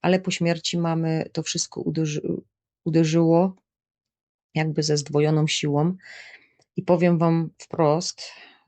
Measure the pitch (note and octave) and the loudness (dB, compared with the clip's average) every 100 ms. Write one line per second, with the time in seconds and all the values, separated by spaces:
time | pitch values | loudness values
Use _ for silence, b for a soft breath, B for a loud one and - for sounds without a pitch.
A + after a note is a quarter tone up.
0 | - F#3 F#3 - E3+ E3+ - F3 E3+ E3 | 2 0 0 -2 -2 -2 -4 -4 -2 -2
1 | E3 D#3+ - - D#3 E3+ - - E3 D#3 | -2 -2 -4 -8 -6 -6 -8 -8 -6 -4
2 | D#3 D3+ - F3+ - _ _ _ - D#3+ | -4 -4 -6 -8 -10 _ _ _ -2 2
3 | D#3+ E3 E3 E3 F#3+ F#3 _ _ _ _ | 4 4 4 4 2 -2 _ _ _ _
4 | _ _ _ _ _ D#3 D#3+ D3+ D3+ D3+ | _ _ _ _ _ -4 -2 -2 0 -2
5 | C#3 D3 D3+ D#3 D3+ - D3+ C#3+ D#3+ F#3 | 0 0 2 2 0 -2 -2 0 0 -2
6 | B B B B B B B - F#3+ F3 | B B B B B B B -12 0 2
7 | F3 E3+ E3 E3 E3 _ - - D#3 D3+ | 4 4 2 2 -2 _ -14 0 2 2
8 | F3+ - - B B B | -2 -10 -16 B B B